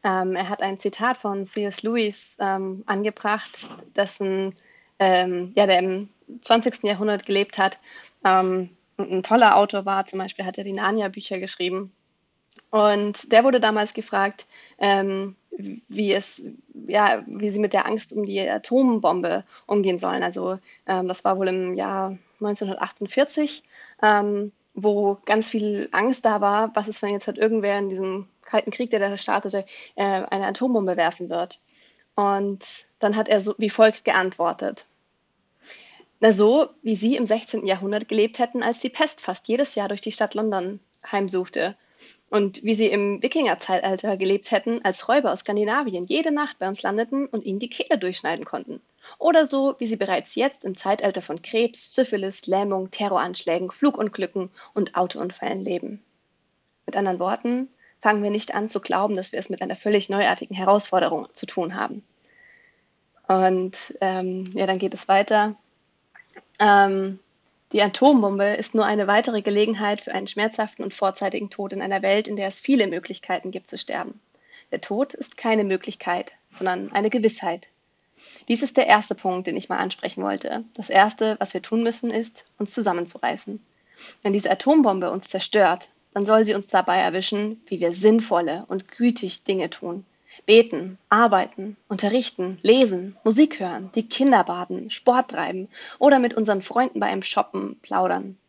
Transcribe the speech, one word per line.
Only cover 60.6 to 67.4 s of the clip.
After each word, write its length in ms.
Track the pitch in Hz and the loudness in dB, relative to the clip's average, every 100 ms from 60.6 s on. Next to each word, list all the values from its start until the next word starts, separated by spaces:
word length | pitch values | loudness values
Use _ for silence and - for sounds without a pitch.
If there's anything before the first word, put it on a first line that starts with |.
| 185 208 - 185 156 160 - | 4 4 4 0 0 -2 -8
zu 120 | - - | -12 -8
tun 300 | - 165 - | -6 -6 -4
haben. 260 | 107 208 _ _ _ _ - _ _ _ _ _ _ _ - | -6 -8 _ _ _ _ -20 _ _ _ _ _ _ _ 0
Und, 480 | 190 185 185 185 - - - | 4 4 2 -2 -8 -16 -4
ähm, 480 | 196 185 185 185 185 190 | -2 -2 -4 -6 -6 -4
ja, 100 | 190 | -2
dann 140 | 185 | 0
geht 160 | 190 196 | -2 -6
es 120 | - | 2
weiter. 480 | 196 202 214 214 208 _ _ _ _ _ - _ - _ - | 2 4 2 2 -4 _ _ _ _ _ -20 _ -20 _ 2
Ähm, 600 | 208 202 196 190 190 190 _ _ | 6 8 6 2 -2 -6 _ _